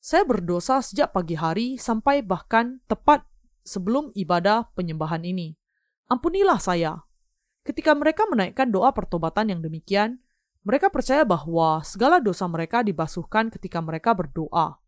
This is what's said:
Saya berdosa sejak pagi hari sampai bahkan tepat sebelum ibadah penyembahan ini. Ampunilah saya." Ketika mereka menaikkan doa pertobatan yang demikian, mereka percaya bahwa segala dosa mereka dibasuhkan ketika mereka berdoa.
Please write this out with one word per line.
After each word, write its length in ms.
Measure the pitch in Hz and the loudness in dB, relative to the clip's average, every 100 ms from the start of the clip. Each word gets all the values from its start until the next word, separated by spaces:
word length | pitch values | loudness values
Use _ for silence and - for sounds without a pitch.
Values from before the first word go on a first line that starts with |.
Saya 240 | - 320 392 | 2 2 2
berdosa 560 | 220 175 175 - 262 | 0 0 -4 0 -2
sejak 320 | 254 190 180 | -2 -2 0
pagi 240 | - 165 160 | 0 -4 -4
hari 400 | 165 170 240 262 | -2 -2 -4 -6
sampai 480 | - 226 277 285 214 | -4 -2 2 0 0
bahkan 560 | 180 - 226 240 262 _ | -6 0 0 0 -6 _
tepat 320 | 220 - 196 - _ _ _ | -2 2 2 2 _ _ _
sebelum 480 | - - 180 254 302 - | -10 -6 -2 -2 -2 -8
ibadah 480 | 165 175 180 220 233 | -2 0 2 0 -2
penyembahan 480 | - 180 156 156 165 | -6 -6 -4 -4 -4
ini. 320 | 170 185 165 156 _ _ _ _ _ | -4 -6 -8 -12 _ _ _ _ _
Ampunilah 480 | 254 339 359 403 254 | -2 0 2 2 2
saya." 480 | - 180 160 156 _ _ _ _ _ _ | 2 0 -2 -4 _ _ _ _ _ _
Ketika 320 | - - 311 | -12 -2 2
mereka 320 | 294 302 311 440 | 4 4 2 0
menaikkan 480 | 262 185 - 262 | 2 0 0 0
doa 160 | 196 233 | 4 2
pertobatan 640 | 269 - 175 160 185 214 | 2 -4 -4 -2 -2 -2
yang 80 | 180 | -2
demikian, 560 | 160 160 - 196 214 254 _ _ _ _ 190 | -6 -10 -2 0 0 -2 _ _ _ _ -2
mereka 240 | 262 392 | 2 2
percaya 320 | 392 247 269 | 2 0 2
bahwa 600 | 285 170 147 165 160 156 156 | 4 2 0 2 2 2 -2
segala 320 | 196 247 349 | 0 4 4
dosa 320 | 226 175 180 | 2 -2 -4
mereka 320 | 165 165 233 | -4 -2 0
dibasuhkan 720 | 226 160 160 - 165 214 226 | 0 -2 -4 -4 -4 -2 -2
ketika 240 | - 185 170 | -6 -8 -6
mereka 320 | 160 160 226 | -6 -4 0
berdoa. 720 | 226 156 - 156 165 160 151 | 0 0 -6 -4 0 -2 -4